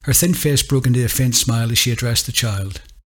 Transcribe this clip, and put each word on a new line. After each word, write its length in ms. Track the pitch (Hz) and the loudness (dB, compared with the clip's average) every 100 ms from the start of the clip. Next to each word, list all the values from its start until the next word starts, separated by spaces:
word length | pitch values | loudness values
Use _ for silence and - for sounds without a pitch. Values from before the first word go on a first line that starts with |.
Her 100 | - | -2
thin 200 | 131 175 | 2 2
face 280 | 175 151 139 | 2 2 0
broke 240 | - 139 127 | 2 0 2
into 180 | 123 | 2
a 40 | 117 | 0
faint 280 | - 127 117 | 0 0 0
smile 360 | - 117 117 | 0 0 0
as 60 | 117 | 0
she 140 | - | 0
addressed 340 | 117 120 117 - | -2 -2 -2 -2
the 60 | |
child. 500 | - 120 98 98 98 - - - | -2 -2 -2 -6 -10 -16 -20 -20